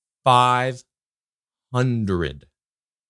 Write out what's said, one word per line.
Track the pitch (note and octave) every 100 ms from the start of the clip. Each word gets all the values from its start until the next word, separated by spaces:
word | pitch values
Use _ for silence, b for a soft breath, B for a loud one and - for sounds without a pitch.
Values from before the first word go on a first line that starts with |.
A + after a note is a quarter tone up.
| _ _
five | C3 B2 B2 B2 C3 B2 - _ _ _ _ _ _ _ _
hundred. | B2 B2+ A#2 G2 F2+ C#2+ C#2 - _ _ _ _ _